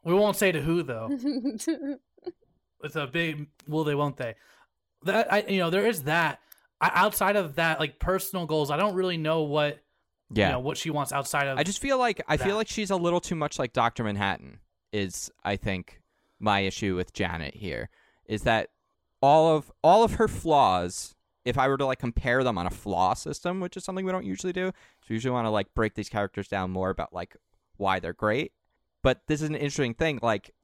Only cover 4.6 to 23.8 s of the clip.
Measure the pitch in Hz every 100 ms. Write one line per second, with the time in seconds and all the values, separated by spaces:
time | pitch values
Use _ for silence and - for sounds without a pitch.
4.6 | _ _ _ _ 160 208 226 202 202 196
5.6 | 170 185 214 190 135 165 160 - _ -
6.6 | _ _ 156 - 208 - 196 208 170 139
7.6 | 165 156 151 - - 185 185 190 165 156
8.6 | 143 151 208 185 185 170 156 160 151 151
9.6 | 147 147 _ _ _ _ _ 107 95 123
10.6 | 135 - 165 147 139 139 135 147 139 135
11.6 | 165 202 277 262 240 202 - 151 196 208
12.6 | 220 - 202 190 175 175 - 165 147 -
13.6 | 127 - 117 - 110 101 98 90 67 -
14.6 | _ _ _ 104 98 - - _ - 101
15.6 | 107 92 - - _ _ _ _ 107 101
16.6 | 95 - 104 90 90 - 90 82 71 -
17.6 | 95 60 - _ _ _ - 104 123 110
18.6 | - _ _ _ _ _ 135 156 160 156
19.6 | - _ 160 208 233 - 226 - 165 147
20.6 | 107 92 90 - - _ _ _ 123 123
21.6 | 135 139 135 131 123 - 131 127 127 98
22.6 | 90 - 104 87 92 - 156 - 175 185
23.6 | 180 190